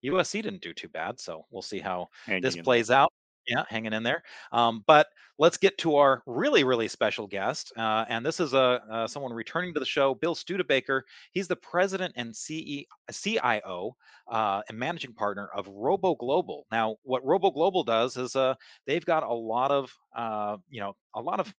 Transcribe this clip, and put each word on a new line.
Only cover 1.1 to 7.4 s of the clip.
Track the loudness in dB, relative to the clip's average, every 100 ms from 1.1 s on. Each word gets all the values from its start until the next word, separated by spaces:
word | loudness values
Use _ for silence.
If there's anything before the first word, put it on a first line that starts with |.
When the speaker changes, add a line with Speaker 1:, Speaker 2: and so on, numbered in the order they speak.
| -6
Speaker 1:
so | -10 -12 -12
we'll | -14
see | -8 -8
how | -4 -6 -8 -14 -4
Speaker 2:
Hanging | 0
Speaker 1:
this | 0 -2
Speaker 2:
in |
there. |
Speaker 1:
plays | 4 4 6
out. | 6 6 _ _ _ -6
Yeah, | -4 -4
hanging | -6 -4
in | -2
there. | -2 -4 -6 -20 -4
Um, | 2 2 2 6
but | 8 8 _ -20 4
let's | 4 6
get | 0 2
to | 2 6
our | 6 4 -2
really, | -2 4 4
really | 4 2 0
special | 0 0 0 -8
guest, | -4